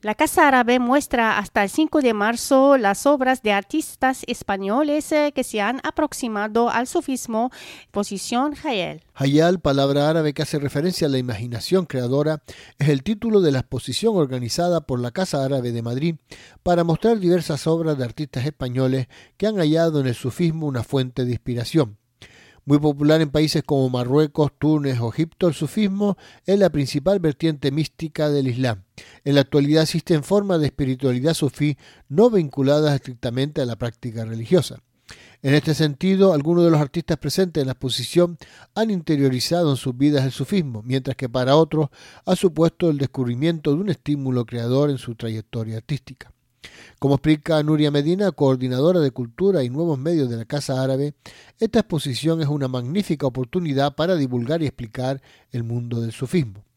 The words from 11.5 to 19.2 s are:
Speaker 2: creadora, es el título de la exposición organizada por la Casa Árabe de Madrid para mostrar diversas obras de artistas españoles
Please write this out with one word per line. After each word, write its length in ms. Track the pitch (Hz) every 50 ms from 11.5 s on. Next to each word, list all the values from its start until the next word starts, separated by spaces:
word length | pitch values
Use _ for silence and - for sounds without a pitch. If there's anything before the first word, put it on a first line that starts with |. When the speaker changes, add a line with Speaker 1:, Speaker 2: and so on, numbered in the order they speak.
| 120 107 - - 180 190 185
Speaker 2:
creadora, 560 | 147 - 131 123 120 127 139 147 156 156 147 _ - - - - - - _
es 120 | 143 147
el 120 | 147 135 131
título 380 | - 226 208 - 233 214 202
de 120 | 185 156 139
la 80 | 131
exposición 540 | 120 _ - 123 - - 127 - - 226 220
organizada 680 | 190 156 131 131 127 123 117 - - 175 175 175 165 151
por 180 | - 135 123
la 100 | 123 120
Casa 320 | 117 - 185 - - 147 135
Árabe 300 | 135 143 135 120 123 117
de 80 | 117
Madrid 360 | 113 117 120 131 143 170 170 151 _ _ - - - - - - _
para 220 | 180 175 170 170
mostrar 340 | 170 160 160 - 226 233 220
diversas 480 | 190 175 175 180 156 - 160 139 -
obras 300 | 160 160 165 165 160 151
de 80 | 139 127
artistas 400 | 120 - - 156 139 - 123 117
españoles 640 | 147 147 _ - 127 123 127 131 131 131 135 127 - - -